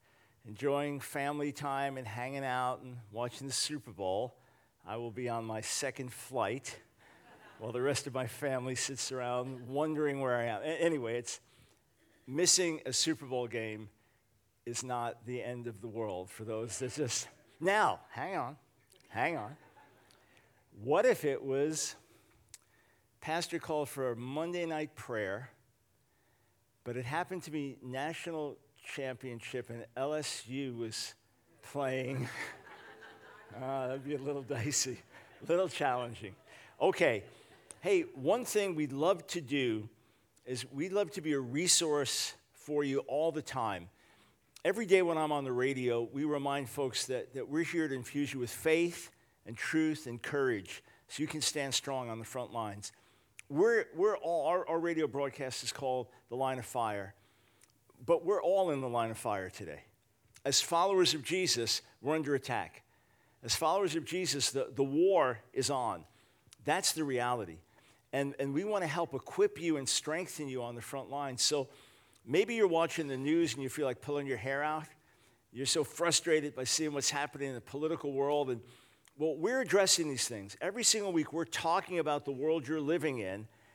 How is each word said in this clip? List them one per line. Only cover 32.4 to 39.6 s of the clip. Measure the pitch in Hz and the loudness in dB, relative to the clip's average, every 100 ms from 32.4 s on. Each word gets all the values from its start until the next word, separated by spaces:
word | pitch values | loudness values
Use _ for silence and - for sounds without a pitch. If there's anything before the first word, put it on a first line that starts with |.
| - - - - - - - - - - - 101 | -10 -12 -18 -20 -18 -20 -20 -20 -20 -20 -16 -10
Ah, | 131 135 127 | -4 -4 -2
that'd | 135 | -4
be | 135 | -4
a | 147 | -4
little | 139 143 | -2 -4
dicey, | 131 127 139 131 131 120 - - - - | -4 -4 0 0 0 -4 -12 -20 -20 -18
a | - | 2
little | 170 185 | 2 4
challenging. | - 143 123 120 107 98 95 - - - - | 2 2 2 -2 -6 -12 -14 -20 -20 -20 2
Okay, | 170 185 160 110 - - - - - - | 4 6 6 4 -2 -18 -20 -20 -20 -6
hey, | 180 190 - | 4 4 4
one | - 135 233 240 | -2 2 2 2
thing | 208 196 | 0 2
we'd | 156 147 | 0 -2
love | 135 165 185 - | 2 2 2 0
to | 175 | -8
do | 127 143 | -2 0